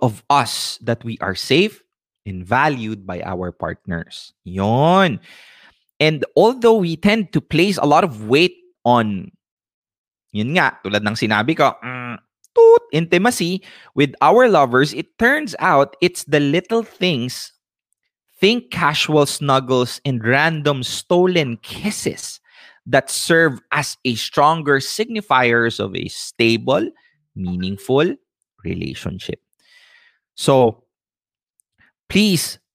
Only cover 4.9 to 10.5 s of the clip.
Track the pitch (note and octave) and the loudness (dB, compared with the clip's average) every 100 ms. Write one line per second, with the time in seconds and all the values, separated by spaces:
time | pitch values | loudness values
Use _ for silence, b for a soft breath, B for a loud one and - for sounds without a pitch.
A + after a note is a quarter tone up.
4.9 | F#3 F#3 A2+ b b b b b b b | 4 2 -2 b b b b b b b
5.9 | - D3+ D#3 - - G#3 C4 A#3 A3+ F3 | -2 0 0 -2 2 2 4 4 4 2
6.9 | D#3+ G3+ A3 F#3+ D3+ - D#3 F#3+ F3+ D3 | 0 0 0 0 -4 -2 0 0 2 2
7.9 | D3+ F3+ A2 G#2+ C3+ F3+ - _ _ A#2+ | 4 2 -2 0 2 2 -2 _ _ 2
8.9 | A#2+ A2 G2 - - _ _ _ _ _ | 2 2 -4 -8 -18 _ _ _ _ _
9.9 | _ _ _ _ G2+ A2+ | _ _ _ _ -6 -4